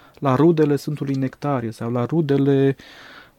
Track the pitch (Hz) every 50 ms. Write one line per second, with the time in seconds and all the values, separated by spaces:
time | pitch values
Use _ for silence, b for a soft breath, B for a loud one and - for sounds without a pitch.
0 | B B B B - 139 131 127 147 170 170 156 156 147 147 135 - - 147 -
1 | 147 139 139 135 135 127 - - - 143 143 127 120 113 110 - 117 117 120 123
2 | 120 123 151 165 165 143 139 139 139 139 139 135 139 135 135 B B B B B
3 | B B B B B B B